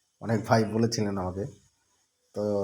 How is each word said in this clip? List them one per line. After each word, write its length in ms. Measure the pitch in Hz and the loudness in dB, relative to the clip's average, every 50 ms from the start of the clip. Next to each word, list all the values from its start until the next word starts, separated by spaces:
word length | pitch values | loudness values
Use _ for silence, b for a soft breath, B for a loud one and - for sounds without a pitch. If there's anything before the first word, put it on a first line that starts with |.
| _ _ _ _ | _ _ _ _
অনেক 240 | - 107 117 104 - | -4 -2 -2 -2 2
ভাই 180 | - 120 117 110 | 4 4 4 4
বলেছিলেন 540 | 101 104 113 117 113 - - 107 101 98 98 | 2 2 0 0 2 0 -2 -2 -2 -2 -2
আমাকে, 280 | 92 92 90 95 107 147 - - _ _ _ _ _ _ _ _ _ _ _ _ _ _ _ | -4 -4 -4 -6 -8 -8 -10 -18 _ _ _ _ _ _ _ _ _ _ _ _ _ _ _
তো 80 | 101 104 104 104 101 | -4 -2 0 0 0